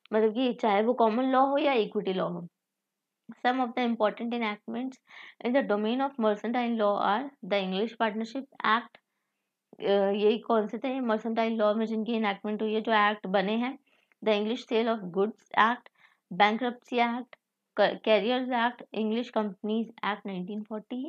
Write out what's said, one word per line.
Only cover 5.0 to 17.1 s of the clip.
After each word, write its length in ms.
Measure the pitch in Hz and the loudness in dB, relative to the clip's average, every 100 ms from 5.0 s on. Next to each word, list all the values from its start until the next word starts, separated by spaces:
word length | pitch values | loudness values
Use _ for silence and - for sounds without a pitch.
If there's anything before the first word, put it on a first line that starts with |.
| _ - - - 233 | _ -20 -20 -8 0
in 100 | 269 | 0
the 80 | 202 | 2
domain 320 | 208 214 254 | 0 0 -2
of 180 | 277 277 | -2 0
mercantile 580 | 214 208 226 247 233 226 | 0 0 -2 -2 -2 0
law 160 | 208 202 - | 0 2 0
are 200 | 214 277 - 185 | 0 -4 -12 -4
the 180 | 202 | -2
English 340 | 185 185 226 - | 0 -2 -4 -2
Partnership 480 | 226 214 226 269 269 - - | -4 -2 -6 -8 -10 -4 0
Act, 280 | 226 233 - _ _ _ _ _ _ _ - | 0 -2 -16 _ _ _ _ _ _ _ -6
अ, 120 | - 202 196 | 2 2 2
यही 260 | 202 208 226 | 4 2 2
कौन 300 | 233 226 214 | 2 0 0
से 100 | 233 | -4
थे 220 | 269 262 | -6 -2
मर्सेंटाइल 520 | 240 214 226 226 226 | 0 -2 -2 -2 -2
लॉ 200 | 226 208 | 2 2
में 120 | 214 220 | 2 0
जिनकी 280 | 220 214 | -2 -2
एनैक्टमेंट 480 | 220 208 190 208 214 | -2 -2 -2 -4 -4
हुई 120 | 220 | -2
है, 80 | 220 | -2
जो 100 | 220 | 2
एक्ट 340 | 214 208 214 190 | 4 4 0 0
बने 280 | 196 190 226 | 0 2 0
हैं, 220 | 247 277 _ _ _ _ | -4 -8 _ _ _ _
the 100 | 214 | 0
English 320 | 208 214 254 - | 0 0 -4 -2
Sale 300 | 226 233 226 | 0 0 -2
of 100 | 180 | -4
Goods 400 | 185 208 - _ - | -2 -2 -4 _ 2
Act, 300 | 214 247 - _ _ _ - | 2 2 -8 _ _ _ -6
Bankruptcy 680 | 175 208 226 247 247 - 240 | 2 2 2 -4 -6 -4 0
Act, 320 | 233 | 0